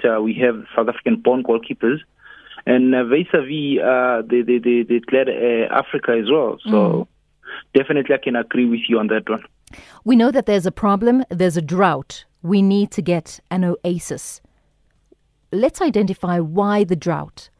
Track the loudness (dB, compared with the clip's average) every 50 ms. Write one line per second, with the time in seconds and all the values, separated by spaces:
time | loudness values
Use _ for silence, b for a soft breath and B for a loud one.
0 | -2 0 0 0 -2 -2 -2 0 0 0 0 -2 -8 -8 -4 -2 -2 -2 -2 -4
1 | 0 0 0 2 2 2 2 2 2 0 0 0 -2 -6 -6 -2 -2 -2 -2 -2
2 | -6 _ _ B B B B B B B B B B 0 2 4 4 4 4 2
3 | 2 2 2 0 2 2 0 0 0 0 -4 -4 -2 0 0 0 2 2 2 2
4 | 2 0 0 -2 -2 0 0 0 2 2 0 0 2 2 2 2 2 0 0 -2
5 | 0 0 2 2 2 2 0 0 0 0 0 0 0 0 0 -2 -2 -2 -6 -6
6 | -2 0 0 0 0 0 0 2 0 0 -4 -6 -4 0 2 2 2 2 0 -2
7 | -4 -6 _ _ _ _ _ _ B B B B B B 0 2 2 2 0 0
8 | 0 0 0 0 0 -2 -2 -2 -2 -2 0 0 0 0 0 -2 -2 0 0 0
9 | 0 0 -2 -2 -2 -4 -6 -6 -8 -12 _ _ _ -20 B B B B B B
10 | B 2 4 4 4 4 2 0 0 2 0 0 0 -2 -4 -2 0 0 0 2
11 | 2 2 2 2 0 -2 -2 0 0 0 0 -2 -4 -2 0 2 2 2 0 -2
12 | -6 -12 -16 -20 -20 _ _ _ -4 0 2 2 4 4 2 2 0 -2 -4 -4
13 | -2 -2 -2 -2 -4 -8 -14 -20 _ -8 -4 -2 -2 -2 -2 -2 -4 -4 -4 -4
14 | -6 -8 -10 -10 -12 -14 -16 -18 _ _ _ _ _ _ _ _ _ _ _ _
15 | _ _ _ _ _ _ _ _ _ _ -4 0 0 0 0 0 -2 0 0 0
16 | 0 0 -2 -4 -4 -2 -2 -2 -2 -2 -2 -2 0 2 2 0 0 0 -2 -4
17 | -2 -4 -4 -4 -6 -12 -16 -20 -20 -20 _